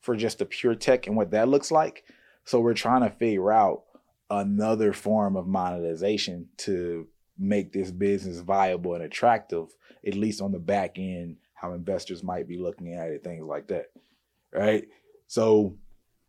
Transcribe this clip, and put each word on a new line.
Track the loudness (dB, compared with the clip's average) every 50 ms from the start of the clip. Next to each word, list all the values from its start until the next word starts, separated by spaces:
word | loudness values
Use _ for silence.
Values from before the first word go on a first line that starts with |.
for | _ -2 -2
just | 0 0 -2 -2 -2
the | -6
pure | -6 -6 -2 0 0 0
tech | 2 4 4 4 4 4 -2
and | 0
what | 0 0 2
that | 2 2 4 4
looks | 4 2 2 4
like. | 2 2 2 2 -4 -12 _ _ -20 _ _ _ _ _ _
So | 0 2 2
we're | 4 4 2
trying | 2 2 2 4 4
to | 2 2
figure | 0 0 0 0 2 2 2 4
out | 6 6 6 4 2 -2 _ _ _ -20 _ _ _ _ _ _
another | -4 -2 0 0 0 2 2 2 2 4 2 2 2
form | 0 -2 0 2 2 2 2 0
of | -2 -2 -2
monetization | -2 0 0 -2 -2 -4 -4 -4 -4 -2 0 0 0 0 -2 -6 -6 -10 -14 -16 _ -10
to | -4 -4 -2 -2 -2 -4 -6 -8 -10 -12 _ _ _ _ _ -6
make | -2 0 0 0 0 -2 -4
this | -4 -4 -4
business | -4 -2 0 0 0 0 -2 -6 -10 -8
viable | -4 0 2 2 2 2 0 -2 -2 -4 -4
and | -4 -8
attractive, | -8 -4 2 4 4 4 2 0 _ -6 -6 -6 -6 _ _ _ _ -20 _ -8
at | -6 -4
least | -2 -2 -2 -2 -4
on | -4 -4
the | -4 -4
back | -2 0 0 0 0 -2 -4 -8
end, | -6 -6 -6 -8 -8 -12 -14 -16 _ _ _
how | -12 -10 -8 -8
investors | -8 -4 -4 -4 -4 -4 -8 -12 -10 -8
might | -6 -6 -6 -6 -8
be | -8 -6
looking | -6 -6 -6 -8 -12 -10 -8
at | -8 -6 -6
it, | -8 -8 -8
things | -10 -12 -10 -10
like | -8 -8 -8 -6 -4
that, | -6 -6 -6 -8 _ -20 _ _ _ _ _ _ _ _ _ _ -4
right? | 0 2 2 2 0 -2 -6 _ _ _ _ _ _ _ _
So, | 0 2 4 6 6 6 6 2 -2 -10 -20 -20 -20 _ _ _ _ _ _